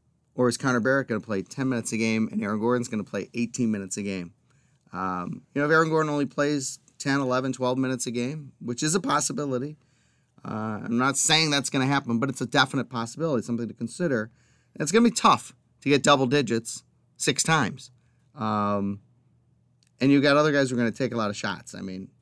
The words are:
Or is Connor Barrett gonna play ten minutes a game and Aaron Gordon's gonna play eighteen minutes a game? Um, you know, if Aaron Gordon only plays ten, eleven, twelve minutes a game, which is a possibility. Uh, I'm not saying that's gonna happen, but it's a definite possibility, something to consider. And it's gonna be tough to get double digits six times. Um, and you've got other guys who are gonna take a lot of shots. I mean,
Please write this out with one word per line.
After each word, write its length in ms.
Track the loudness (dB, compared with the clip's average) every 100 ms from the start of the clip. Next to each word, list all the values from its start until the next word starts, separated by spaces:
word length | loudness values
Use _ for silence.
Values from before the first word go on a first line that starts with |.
| _ _ _
Or 160 | 0 0
is 80 | 2
Connor 220 | 0 2
Barrett 280 | 2 2 0
gonna 120 | -4
play 180 | -2 -4
ten 300 | -4 -4 -2
minutes 200 | -2 -2
a 40 | -2
game 320 | 0 0 0
and 120 | -2
Aaron 180 | -4 -2
Gordon's 280 | 0 0 -2
gonna 140 | -6
play 260 | -6 -6 -6
eighteen 380 | -4 -4 -2 -2
minutes 260 | -2 -6 -6
a 60 |
game? 320 | -6 -6 -8 -14 _ _ _ _ _
Um, 500 | -6 -4 -4 -6 -10 -8
you 60 | -2
know, 60 | 2
if 60 |
Aaron 160 | 4 4
Gordon 220 | 2 0
only 160 | 0 -2
plays 520 | 0 0 0 -4 -10 _ -8
ten, 220 | -2 0
eleven, 320 | 0 0 0
twelve 240 | -2 -2 0
minutes 280 | 0 -2 -4
a 40 |
game, 420 | -4 -4 -6 -12 -12
which 220 | -8 -4
is 120 | 0
a 60 | 0
possibility. 800 | 2 0 0 -2 -2 -2 -4 -10 _ _ _ _ _ _
Uh, 360 | -10 -6 -6 -6
I'm 140 | -2 0
not 180 | 2 2
saying 340 | 2 4 4
that's 200 | 0 0
gonna 160 | 0 2
happen, 320 | 0 0 -2
but 100 | -2
it's 120 | -4
a 40 | 0
definite 440 | 2 2 0 -4
possibility, 520 | -6 -6 -4 -2 -2
something 240 | -2 -4 -6
to 60 |
consider. 560 | -8 -10 -4 -2 -2 -4 _ _ _ _
And 80 | -8
it's 100 | 2
gonna 160 | 4 4
be 60 |
tough 400 | 4 4 4 0 -20 _ _
to 80 | 2
get 140 | 4
double 240 | 6 4 6
digits 560 | 2 2 0 -2 -10 -16 _ _ -4
six 260 | -2 0
times. 480 | 2 2 2 -4 -14 _ _ _ _
Um, 640 | -6 -2 0 0 0 -2 -6 -12 _ _ _ _ _ _ _ _ 0
and 100 | 4
you've 100 | 6
got 140 | 6 6
other 160 | 4
guys 160 | 4 2
who 80 | 2
are 20 |
gonna 120 | 0
take 200 | 0 -2
a 40 | -2
lot 140 | -4
of 60 | -4
shots. 380 | -6 -6 -10
I 60 | -12
mean, 280 | -10 -10 -14 _